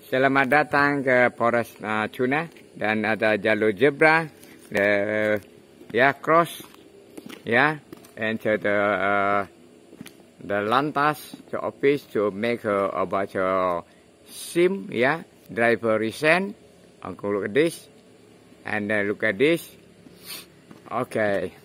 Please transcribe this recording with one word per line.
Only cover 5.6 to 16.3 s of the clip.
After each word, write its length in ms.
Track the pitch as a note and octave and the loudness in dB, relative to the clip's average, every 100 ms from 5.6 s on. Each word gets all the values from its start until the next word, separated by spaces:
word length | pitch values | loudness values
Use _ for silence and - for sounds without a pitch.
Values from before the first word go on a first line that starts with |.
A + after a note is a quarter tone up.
| - - - | -20 -20 -6
ya, 240 | A2 C3+ | 2 2
cross, 480 | C3+ - D#3+ E3 - - - - - - - - - | 2 2 2 2 -6 -20 -20 -20 -20 -20 -20 -18 -14
ya, 320 | - A#2 C#3+ D3+ - - - | 0 2 2 0 -14 -20 -20
and 240 | - A2 A2+ | -6 -6 -2
to 160 | A2+ | -2
the, 240 | G#2+ G#2 G2+ G2+ F#2+ | -2 0 0 0 0
uh, 400 | G2 G2+ G2+ G2+ F#2+ - - - - - - - - _ - | 0 2 2 0 -4 -14 -20 -20 -20 -20 -20 -20 -20 _ -6
the 160 | G2+ | -4
Lantas, 720 | G#2 B2 D3+ C#3 D3 D3 - - - | 0 0 0 0 0 -2 -12 -20 -10
the 80 | - | -8
office 480 | F#2 - C#3 C#3+ - | -8 0 0 0 -2
to 160 | A#2 G#2 | -2 -2
make, 320 | F#2+ A#2 A#2+ | -2 -4 -4
uh, 240 | A2 G2+ G2 | -2 0 0
about 400 | - F#2 G2 G2+ | -2 -4 -4 -4
your 480 | G2+ F#2 F#2+ F#2 F2 - _ _ _ - | -2 0 0 0 -2 -8 _ _ _ -20
sim, 560 | - - E3+ F3+ G3 G3 | -16 -6 0 0 0 -6
ya, 320 | A2+ B2+ D#3+ - _ - | -2 0 -2 -8 _ -10
driver 480 | F#2+ A#2 A#2 A2+ A2 | -2 0 2 0 0
recent. 560 | A2 G#2+ D#3 | -2 -2 2